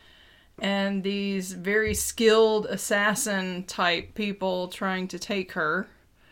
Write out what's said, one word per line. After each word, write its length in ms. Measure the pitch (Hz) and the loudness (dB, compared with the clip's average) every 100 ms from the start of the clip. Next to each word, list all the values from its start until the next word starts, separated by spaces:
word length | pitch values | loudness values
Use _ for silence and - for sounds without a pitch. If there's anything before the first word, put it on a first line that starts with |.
| - - - - _ - | -20 -20 -20 -20 _ -6
and 440 | 196 196 196 196 | -2 0 0 -2
these 500 | 190 202 202 196 185 | -2 -2 -2 -2 -4
very 420 | 180 175 214 214 | -6 0 0 2
skilled 720 | - - - 220 220 220 214 208 | 0 -2 4 6 8 6 4 0
assassin 1000 | 196 - 202 208 196 214 196 185 180 | -4 0 2 2 0 0 -2 -2 -6
type 500 | 185 - 180 170 - | -6 0 2 0 -4
people 540 | - 202 196 190 180 180 | -6 -4 -2 -2 -2 -4
trying 400 | - 196 185 185 | -4 -4 -2 -4
to 100 | 180 | -8
take 340 | - 202 - | -4 -4 -4
her. 340 | 180 156 175 220 - _ _ _ | -2 0 0 -4 -12 _ _ _